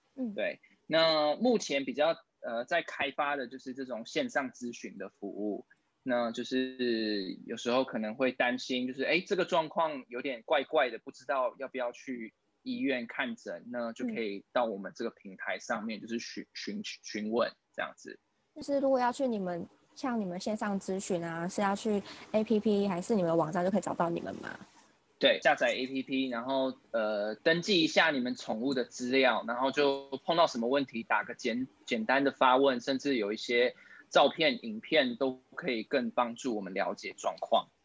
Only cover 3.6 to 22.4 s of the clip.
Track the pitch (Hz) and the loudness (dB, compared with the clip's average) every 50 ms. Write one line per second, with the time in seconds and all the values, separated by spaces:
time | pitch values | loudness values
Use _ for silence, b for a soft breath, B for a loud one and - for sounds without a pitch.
3.6 | - 131 123 135 135 127 120 110 117 - - 156 135 120 - 147 135 123 - - | -10 -10 -8 -8 -8 -8 -8 -8 -8 -4 -2 -2 -2 0 0 -2 -2 -2 -8 -8
4.6 | 123 120 113 - - 104 95 98 95 101 _ - 101 98 - 98 104 104 98 - | -8 -8 -8 -8 -12 -14 -12 -10 -12 -12 _ -10 -10 -10 -6 -4 -4 -4 -4 -6
5.6 | - _ b b b _ _ _ - 131 123 120 120 117 113 123 117 - 131 131 | -8 _ b b b _ _ _ -4 -2 0 0 0 -2 -4 -6 -6 -2 -2 -2
6.6 | 131 131 131 127 123 120 113 113 110 107 107 101 95 92 - - - - 117 113 | -2 -2 -2 -2 0 0 2 2 0 0 0 -2 -2 -4 -8 -10 -10 -10 -10 -6
7.6 | - 120 120 131 131 - - 113 107 107 110 135 135 127 123 - 131 123 123 127 | -2 2 2 2 2 0 -2 -4 -4 -4 -2 0 0 0 2 2 0 0 0 -2
8.6 | - - 131 127 123 127 127 135 131 - 151 175 185 - 202 180 - - 185 165 | -4 -4 -2 -2 -2 -4 -4 -4 0 0 0 0 0 0 0 0 0 2 2 0
9.6 | 160 143 - 185 165 156 147 131 120 - 120 127 131 143 127 113 110 - 160 143 | 0 0 0 0 0 0 -2 -6 -10 -10 -8 -6 -6 -4 -6 -6 -2 0 0 0
10.6 | 135 - 156 156 135 123 113 107 - 135 - - 131 - 143 135 127 117 - - | 2 2 4 4 4 4 0 -6 -12 -14 -18 -14 -6 -4 -2 0 0 -2 -2 -4
11.6 | 135 127 - 127 123 120 123 - - 135 127 120 110 104 _ _ _ _ _ _ | -10 -8 -4 -4 -4 -4 -6 -8 -10 -10 -8 -8 -10 -12 _ _ _ _ _ _
12.6 | - 127 123 120 131 139 131 123 117 117 - - 135 120 113 - - 104 87 85 | -8 -8 -4 -2 0 0 0 0 -4 -6 -4 -4 -4 -4 -4 -8 -8 -10 -10 -10
13.6 | 95 117 120 123 117 117 117 - 120 120 113 117 113 104 98 98 - _ - 127 | -10 -8 -6 -6 -6 -6 -6 -6 -6 -6 -4 -4 -4 -4 -6 -8 -10 _ -2 0
14.6 | 123 113 101 98 95 92 87 - 117 113 - _ - 101 95 - - 104 95 92 | 0 0 -2 -6 -8 -10 -8 -6 -6 -6 -6 _ -18 -16 -12 -10 -6 -6 -6 -6
15.6 | - - 120 107 104 113 110 101 110 110 117 117 - - - - - _ - - | -4 -6 -6 -4 -4 -6 -8 -8 -8 -6 -6 -6 -6 -8 -10 -12 -12 _ -12 -12
16.6 | - - 101 104 104 - - - - - - 107 107 107 110 123 143 - - _ | -8 -8 -8 -8 -8 -10 -12 -14 -14 -10 -8 -6 -4 -2 0 0 0 0 -2 _
17.6 | _ _ - - - - - - - - - - _ _ _ _ _ _ - 311 | _ _ -8 -8 -8 -8 -8 -14 -16 -16 -16 -16 _ _ _ _ _ _ -16 -12
18.6 | 277 - 277 277 277 269 269 254 247 240 233 - 277 254 226 202 190 180 175 170 | -6 -2 0 2 4 4 4 4 2 0 0 0 0 0 0 -2 -2 -4 -4 -6
19.6 | 190 - _ _ _ _ - - - 262 233 226 202 180 170 185 - 226 214 220 | -6 -10 _ _ _ _ -14 -6 -4 -2 -2 -2 -2 -2 -4 -4 -4 -4 -2 -2
20.6 | 226 208 196 190 - - 190 190 202 - 196 170 170 170 165 165 170 185 - - | -2 -2 -2 -2 -2 -2 -4 -4 -2 -2 -2 -2 -2 -2 -4 -4 -4 -4 0 2
21.6 | 202 196 202 202 - 226 208 202 B B B B B B - 214 | 2 2 2 0 0 0 0 0 B B B B B B 0 0